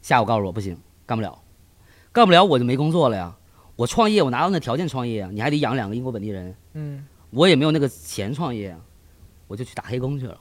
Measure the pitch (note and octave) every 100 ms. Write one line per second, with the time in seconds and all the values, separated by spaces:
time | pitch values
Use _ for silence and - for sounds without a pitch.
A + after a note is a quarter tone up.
0 | - C3 G#2+ A2+ G2 G2 G2 E2 _ _
1 | - A2+ G2+ - _ _ _ _ - -
2 | _ - A3 F3 G3 C3+ B2 C3 D3+ E3+
3 | C#3 G#2 F2 - _ _ - - A#2+ -
4 | G#3+ G#3 C#3 B2 E3+ F#3 B2 B2+ F3 C3+
5 | A#2+ A2 F#2+ G#2 B2+ D3 C#3+ C3 G2+ A2+
6 | B2+ A2+ G#2 G2 F2+ F#2 - D3+ D3 C#3
7 | C#3+ _ - A#2 F#3 D3 D3+ D#3 C#3 -
8 | - - G2 D3 E3 A#2 G2 E2+ - -
9 | - _ - _ _ G#2 B2 - - B2
10 | B2+ C#3+ B2+ -